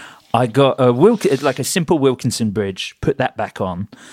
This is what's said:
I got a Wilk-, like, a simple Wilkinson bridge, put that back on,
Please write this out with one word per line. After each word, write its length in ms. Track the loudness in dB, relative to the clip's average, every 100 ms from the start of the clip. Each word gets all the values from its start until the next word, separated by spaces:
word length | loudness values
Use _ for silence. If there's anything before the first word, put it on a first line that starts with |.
| -20 -20 _
I 140 | 0 0
got 340 | 2 2 4
a 120 | 2
Wilk-, 500 | 4 4 4 2 0
like, 160 | 0 -2
a 60 |
simple 340 | -2 -2 0 2
Wilkinson 520 | 2 0 -2 -2 -2
bridge, 460 | -2 -4 -6 -12 -6
put 180 | -4 -2
that 180 | -4 -4
back 240 | -8 -6
on, 280 | -6 -6 -10 -14 -20